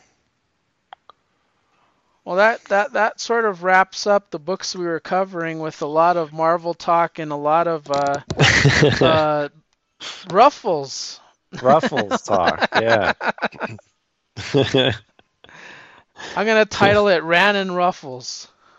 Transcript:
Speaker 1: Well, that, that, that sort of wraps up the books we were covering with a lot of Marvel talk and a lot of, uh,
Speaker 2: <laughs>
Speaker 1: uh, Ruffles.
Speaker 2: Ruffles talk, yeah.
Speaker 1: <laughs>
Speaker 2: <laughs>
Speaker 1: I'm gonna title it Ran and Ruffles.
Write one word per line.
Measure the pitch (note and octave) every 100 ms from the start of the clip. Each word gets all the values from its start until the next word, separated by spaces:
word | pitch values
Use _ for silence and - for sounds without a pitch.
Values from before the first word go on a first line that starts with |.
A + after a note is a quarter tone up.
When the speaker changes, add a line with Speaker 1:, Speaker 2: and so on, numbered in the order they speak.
| _ _ _ _ _ _ _ _ _ - _ _ _ _ _ _ _ _ _ _ _ _
Speaker 1:
Well, | - F3+
that, | G#3+ A#3 -
that, | G3 G#3
that | A3+ G#3+ -
sort | - A#3
of | A3+ F3
wraps | F3+ F#3 F#3+ - G#3
up | G3+ -
the | E3
books | D3+ F#3+ -
we | F#3 F3
were | D#3+
covering | - F#3 F#3+ F3+ E3 D#3+
with | D#3 -
a | D3
lot | D#3 E3+ F3
of | D3+
Marvel | D#3 D#3+ E3+ E3+
talk | E3+ - E3+ E3 -
and | D3+
a | D3
lot | D3 D#3+ E3+
of, | D#3+ D3
uh, | C#3+ C#3+ C#3+ - -
Speaker 2:
<laughs> | C3+ - C#3+ - D3 -
Speaker 1:
uh, | C3+ D#3+ D3+ D3+ D3 D#3 _ _ _ _ - - -
Ruffles. | F#3 C#4 - A3+ D#3 C3+ - - - _ _ _ -
Speaker 2:
Ruffles | B2+ D3+ A#3 C3+ G#2 A3+
talk, | - G2 E3+ - G#3
yeah. | E4+ A3+ A#3 - -
Speaker 1:
<laughs> | C4 - - - - A2 _ _ _ _ _ -
Speaker 2:
<laughs> | - C#3+ C3+ C3+ B2+ A2 - _ _ _ _ - - - - - _ - - -
Speaker 1:
I'm | G#3+
gonna | A3
title | G#3 - G3+ G#3 G#3
it | E3+
Ran | D#3+ E3+ G3 G3+
and | F#3+ F3+
Ruffles. | F3+ - D3 B2+ B2 - - _ _